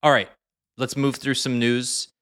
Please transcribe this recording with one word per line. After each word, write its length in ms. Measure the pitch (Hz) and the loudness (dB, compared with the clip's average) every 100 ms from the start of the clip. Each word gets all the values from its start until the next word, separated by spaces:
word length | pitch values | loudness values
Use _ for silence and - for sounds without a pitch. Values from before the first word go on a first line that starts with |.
All 100 | 151 | 4
right, 180 | 135 - _ _ _ _ - | 2 0 _ _ _ _ -8
let's 180 | 127 - | -6 0
move 200 | 139 131 | -2 -2
through 180 | 139 | -4
some 260 | 131 135 123 | -2 -2 0
news. 500 | 120 120 123 - - _ | 2 0 -2 -6 -8 _